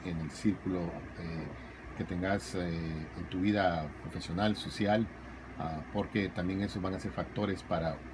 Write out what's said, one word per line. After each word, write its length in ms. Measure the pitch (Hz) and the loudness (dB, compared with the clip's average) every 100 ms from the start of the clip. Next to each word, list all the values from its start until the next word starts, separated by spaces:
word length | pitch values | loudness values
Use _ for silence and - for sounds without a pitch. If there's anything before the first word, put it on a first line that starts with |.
| 92 | 0
en 120 | 82 | -4
el 120 | 78 | -4
círculo, 500 | - 107 95 95 90 85 76 - - | 0 2 2 0 0 0 -4 -8 -8
eh, 280 | 85 80 76 - - - - - | -6 -4 -6 -8 -12 -12 -8 -6
que 60 | |
tengas, 500 | 87 90 92 101 - | -4 0 2 2 0
eh, 520 | 92 87 82 82 80 78 - | -2 0 0 -2 -4 -6 -8
en 60 | 85 | -4
tu 120 | 92 | 2
vida 460 | 98 104 92 82 76 - | 4 6 6 4 0 -6
profesional, 560 | - 87 - 87 107 104 | -8 -6 -2 2 4 2
social, 500 | 82 - 101 107 110 - - - - - | -2 2 6 6 4 -2 -12 -12 -10 -6
ah, 240 | 80 78 - | -4 -4 -2
porque 380 | 104 95 107 92 | -2 2 2 2
también 320 | 90 90 95 | 2 0 2
esos 180 | 101 104 | 0 0
van 140 | 92 | 0
a 60 | 95 | -2
ser 120 | - | -2
factores 500 | - - - 101 92 | -2 -2 0 0 0
para, 340 | - 85 82 80 - | 0 2 2 -2 -6